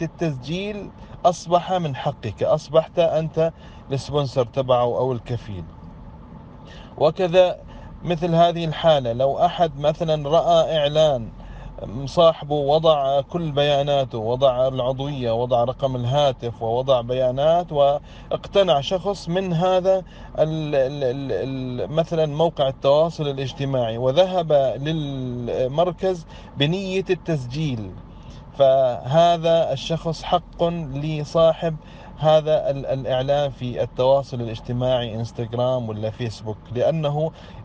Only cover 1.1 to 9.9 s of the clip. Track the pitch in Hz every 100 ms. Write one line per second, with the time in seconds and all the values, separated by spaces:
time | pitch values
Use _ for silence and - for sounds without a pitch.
1.1 | - 175 175 165 175 175 185 160 127 151
2.1 | 131 110 - 110 151 - 156 160 - 165
3.1 | 156 160 - 165 - - - - 135 -
4.1 | 143 139 135 117 - 127 123 123 101 131
5.1 | 120 - 120 113 95 82 82 82 - -
6.1 | - - - - - - - - - 143
7.1 | 160 180 180 180 - - - - - 151
8.1 | 170 170 165 170 170 165 147 165 147 120
9.1 | 117 135 107 170 165 170 139 147